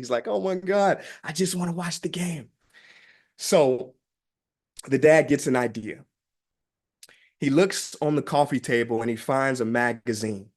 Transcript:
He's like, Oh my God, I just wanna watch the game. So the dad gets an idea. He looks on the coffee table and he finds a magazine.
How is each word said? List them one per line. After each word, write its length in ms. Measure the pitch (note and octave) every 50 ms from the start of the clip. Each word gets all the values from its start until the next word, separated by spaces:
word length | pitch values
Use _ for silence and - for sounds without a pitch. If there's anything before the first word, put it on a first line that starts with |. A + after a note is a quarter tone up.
He's 80 | C3 A#2+
like, 180 | B2+ A#2 A#2
Oh 120 | A3 G#3 G3+
my 160 | F#3 F#3+ F#3
God, 480 | F#3 F#3 F3+ G3 G3+ G3 G3 D#3+ - - - - - -
I 80 | -
just 220 | D#3+ D#3 F#3 F3 F3+
wanna 200 | F3+ F3+ F3 E3+
watch 280 | F3 F3 F3 E3 -
the 80 | - F3
game. 400 | - F3+ F3+ F3+ E3+ D3+ A#2 - _ _ _ _ _ - - - - - - - _ _ _ _ _
So 560 | _ - - - F3 D3 C3 B2+ A#2+ B2+ - - _ _ _ _ _ _ _ _ _ _ _ _ _ _ _ _ - -
the 100 | - C3
dad 300 | C3 B2+ D3+ D#3 D#3+ C#3+
gets 180 | B2 D3 C#3 -
an 100 | D3 C3
idea. 500 | B2 B2 A#2 A2 A2+ G#2+ G#2 D2 - - _ _ _ _ _ _ _ _ _ _ _ _ _ _ _ _ _ _ _ - _ _ _ _ _ _ _
He 120 | - C#3
looks 440 | C3+ D3 - F#3+ - - - - - -
on 140 | D#3 D3+ D3+
the 80 | D3 C3+
coffee 360 | - D#3 C#3+ D3 C#3 D3 B2
table 420 | - - B2+ A#2+ A#2 A#2 A#2 A2+
and 100 | A#2 A#2+
he 40 | A#2
finds 460 | A2 - - C#3 C3+ C3+ C3+ C3 B2
a 40 | A#2
magazine. 840 | A2 A#2 A#2+ B2 A#2+ A#2 A#2 _ B2 A2+ G#2 A2 G#2+ G#2+ G2 G2 G#2+ _